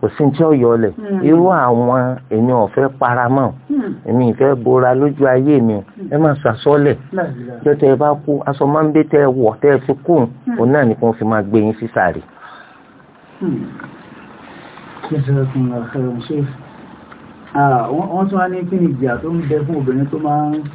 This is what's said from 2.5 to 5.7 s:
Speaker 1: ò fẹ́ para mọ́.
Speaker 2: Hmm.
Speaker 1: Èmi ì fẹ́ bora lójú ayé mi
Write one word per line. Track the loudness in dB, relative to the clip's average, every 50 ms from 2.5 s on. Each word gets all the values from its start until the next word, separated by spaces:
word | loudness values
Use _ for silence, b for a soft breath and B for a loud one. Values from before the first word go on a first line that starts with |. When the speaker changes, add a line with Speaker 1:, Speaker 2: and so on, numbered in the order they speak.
Speaker 1:
ò | 2 2 2 0
fẹ́ | 2 0 0 0 0 -2
para | -2 0 0 0 0 0
mọ́. | 2 2 0 0 -4 -8 -8
Speaker 2:
Hmm. | -6 -4 -4 -4 -4 -8 -10 -6
Speaker 1:
Èmi | -2 0 2 2 2
ì | 2
fẹ́ | 2 2 2 2
bora | 0 0 2 2 4 4 2 2
lójú | 2 0 0 0 2 2
ayé | 2 2 2 2 2 2 4
mi | 2 2